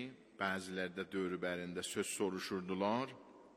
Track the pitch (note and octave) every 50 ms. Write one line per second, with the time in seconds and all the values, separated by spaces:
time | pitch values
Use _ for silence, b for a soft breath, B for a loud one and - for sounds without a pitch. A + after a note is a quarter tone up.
0 | B2 C3 C3+ - - - - - G2 F#2+ F#2+ F#2+ F#2 F#2 F#2 F#2 F#2 F2 F2 F#2+
1 | F#2 - - F#2+ F#2 F2+ F2+ F2 F2+ F2+ F2+ F2 F2 F2 F2 F2+ F2 - - A2
2 | G2 - - - G#2 F#2 F#2 F#2 - - G2+ F#2+ F2+ F#2 F#2+ F#2+ G2 G#2 A2+ B2
3 | C3+ B2+ B2+ - - - - - - - -